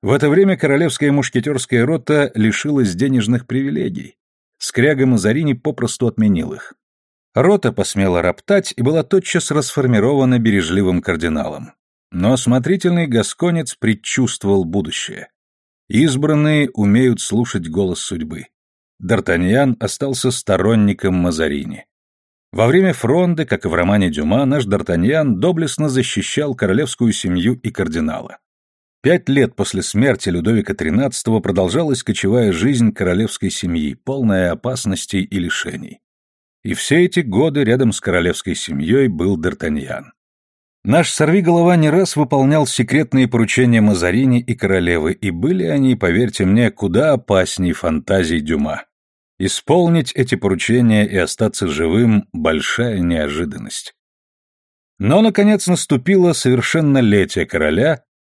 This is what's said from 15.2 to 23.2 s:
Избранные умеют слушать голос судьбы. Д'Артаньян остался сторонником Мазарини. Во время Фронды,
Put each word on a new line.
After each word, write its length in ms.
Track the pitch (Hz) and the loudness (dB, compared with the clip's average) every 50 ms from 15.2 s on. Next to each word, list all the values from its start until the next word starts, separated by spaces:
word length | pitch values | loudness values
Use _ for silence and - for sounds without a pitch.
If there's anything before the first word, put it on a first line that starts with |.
| - - _ _ _ _ _ _ _ _ _ _ _ _ | -18 -18 _ _ _ _ _ _ _ _ _ _ _ _
Избранные 800 | - 110 143 160 131 131 143 151 156 147 147 151 151 151 147 127 | 0 2 2 2 2 0 0 0 2 2 2 2 2 2 0 0
умеют 500 | - - 104 101 101 117 131 127 117 98 | 0 0 2 4 4 4 4 2 2 0
слушать 480 | - - 101 107 120 - - 98 85 82 | -4 -2 -2 -2 -2 -2 -4 -8 -8 -4
голос 320 | 78 92 101 92 87 - | -2 -2 -2 -2 -2 -6
судьбы. 460 | - - 98 85 80 78 78 - - _ _ _ _ _ _ _ _ _ _ _ | -8 -8 -8 -8 -8 -10 -10 -14 -16 _ _ _ _ _ _ _ _ _ _ _
Д'Артаньян 760 | - 90 117 104 - - 90 85 90 90 104 131 139 135 120 - | -4 -2 -2 -2 0 0 0 2 2 2 2 2 2 2 0 -2
остался 540 | - 104 - - 143 139 135 - - 131 123 | -4 -6 -6 -4 -4 -4 -4 -2 -2 -2 -2
сторонником 840 | - - - 98 90 90 104 117 113 104 101 98 - - 98 92 | -2 -2 -2 0 2 2 2 4 4 4 2 2 0 -2 -2 0
Мазарини. 720 | 90 87 87 82 78 80 76 71 71 69 58 - - - _ _ _ _ _ _ _ _ _ _ _ _ _ - | 2 0 0 0 0 -2 -2 -2 -4 -6 -8 -12 -14 -16 _ _ _ _ _ _ _ _ _ _ _ _ _ -2
Во 140 | - 110 | 0 2
время 260 | 120 143 180 190 190 156 | 4 4 4 4 2 0
Фронды, 500 | - - 113 135 170 | 0 -2 0 0 2